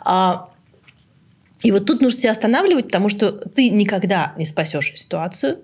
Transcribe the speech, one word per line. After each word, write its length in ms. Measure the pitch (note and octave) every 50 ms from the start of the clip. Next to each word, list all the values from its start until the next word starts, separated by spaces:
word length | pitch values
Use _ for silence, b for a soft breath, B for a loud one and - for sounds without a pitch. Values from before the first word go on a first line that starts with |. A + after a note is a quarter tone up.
А, 480 | - - F3+ F#3 F#3 F#3 F3+ - - - - _ _ _ _ _ _ - - _ _ _ _ _ _ _ _ _ _ _ _ _ -
и 80 | A3+
вот 160 | G3 G3 G3
тут 140 | G3+ - A#3
нужно 180 | C4+ B3+ A#3 -
себя 120 | - A3+ A3
останавливать, 540 | A3 A#3 G#3+ A#3 C#4+ G4 G4+ F4 C4+ -
потому 220 | - - F3 G3 G#3
что 220 | G3+ G3+ A3 G3
ты 400 | - - - - - - C4 A#3+
никогда 640 | A3+ G#3 G3+ F#3+ G3+ F#3 F#3 F3+ G3 F3 D3+ D3+ -
не 80 | E3 D#3+
спасешь 480 | D#3 - - D#3 D#3 - D3 C#3 - -
ситуацию, 600 | - - - - E3 D#3+ F3+ F#3 - - C#4 E4+ -